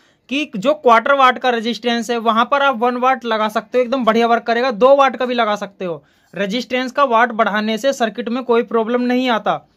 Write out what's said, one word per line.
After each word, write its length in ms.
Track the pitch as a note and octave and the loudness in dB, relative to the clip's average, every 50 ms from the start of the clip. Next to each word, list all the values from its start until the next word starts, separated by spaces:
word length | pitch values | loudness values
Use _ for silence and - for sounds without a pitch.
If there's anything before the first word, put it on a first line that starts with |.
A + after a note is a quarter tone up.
| _ _ _ _ _ _ | _ _ _ _ _ _
कि 200 | B3+ D4 D4+ - - | -6 -6 -6 -6 -8
जो 160 | G3 G3+ C#4 D4+ | -2 -2 0 -2
क्वार्टर 380 | D4+ - B3 A3+ A3+ A3+ C#4 C#4+ | 2 4 4 4 4 4 2 2
वाट 240 | C#4 C4 B3+ B3 B3+ | 4 4 4 2 2
का 100 | - B3+ | -2 -2
रेजिस्टेंस 580 | A#3 A#3 G#3+ A#3+ A3 - - A#3+ A#3 A#3 A3 B3 | -2 0 -2 -4 -6 -4 -4 -2 -2 -2 -4 -4
है 60 | A#3+ A#3 | -4 -2
वहाँ 280 | G#3+ A#3 G#3+ A3+ A#3+ | 0 0 2 2 2
पर 160 | A#3+ C#4+ C#4+ C#4 | 2 0 2 2
आप 140 | C#4 C4 | 0 0
वन 200 | G#3+ A#3+ B3 B3 | 0 -2 -2 0
वाट 280 | B3 B3 C4 C4 B3 A#3+ | 0 0 0 0 -2 -2
लगा 240 | A#3 A3 G#3+ G#3+ G#3+ | -4 -2 -2 -2 -2
सकते 280 | G#3+ A3+ A3 _ - | -2 -4 -6 _ -2
हो, 60 | B3 B3+ | -2 0
एकदम 220 | A3+ C4+ C4 A#3 | 0 -2 0 0
बढ़िया 220 | A3 G#3+ A3+ A#3 | 2 2 2 2
वर्क 160 | A#3 A#3 A#3 A#3 | 2 0 0 0
करेगा। 280 | A#3+ A3+ A#3 B3 C4+ A3+ | -2 -2 0 0 -2 0
दो 220 | F#3+ B3 C4+ C#4 | 2 4 4 6
वाट 200 | C#4 C4+ C4 C4 | 4 2 2 2
का 100 | B3+ B3+ | -2 -4
भी 80 | B3 B3+ | -2 -2
लगा 220 | A#3 A3+ G#3+ G#3 | -2 0 -2 -2
सकते 280 | G3+ G#3 F#3+ - _ F#3+ | -4 -6 -12 -10 _ -8
हो, 180 | F3 D#3+ C#3+ - _ _ _ _ _ - | -8 -8 -10 -14 _ _ _ _ _ -8
रेजिस्टेंस 580 | F3 G3+ F#3+ G#3+ B3+ A#3+ - B3+ B3+ C4 B3 | -6 -6 -4 -4 -6 -4 -4 -4 -4 -4 -4
का 120 | - C#4+ C#4+ | 0 0 0
वाट 260 | B3+ A#3 A3 A#3+ A#3+ A3+ | 2 4 2 2 2 2
बढ़ाने 440 | G#3+ A3 G3 G3 G#3+ G#3+ A3 A3 | 0 0 0 0 -2 -2 -2 -4
से 140 | A3 C4+ C#4 C4+ | -2 -2 -2 0
सर्किट 360 | - A#3+ A3 A3 B3 G#3+ A3+ | 0 -4 -4 -4 -6 -6 -6
में 140 | A#3 C4 B3+ | -6 -6 -2
कोई 200 | B3 A#3 A#3 A#3 | 0 0 0 0
प्रॉब्लम 360 | A#3 A3+ A3+ A3 A3 B3 B3 B3 | 0 -2 -2 0 0 -2 -2 0
नहीं 260 | B3 B3 B3+ B3+ B3+ | 0 0 0 0 0
आता, 280 | A3+ G#3 - G3 D#3+ D3+ - _ _ | -2 -2 0 -2 -2 -2 -6 _ _